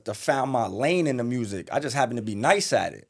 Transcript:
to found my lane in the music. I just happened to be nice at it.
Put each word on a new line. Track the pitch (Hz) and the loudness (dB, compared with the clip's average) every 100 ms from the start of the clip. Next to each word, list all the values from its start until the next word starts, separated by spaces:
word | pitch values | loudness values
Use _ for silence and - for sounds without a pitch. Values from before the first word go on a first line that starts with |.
to | - | -8
found | 110 - 139 135 | -6 0 0 2
my | 131 101 | 0 0
lane | 98 143 180 156 | 0 2 2 2
in | 123 | 0
the | |
music. | 120 123 104 98 - | -2 -2 -4 -6 -2
I | 131 | -2
just | 147 | -2
happened | 135 123 120 | 0 0 0
to | |
be | 110 | -4
nice | 101 139 202 - | -2 2 4 4
at | 117 87 | 0 0
it. | 55 - | -6 -20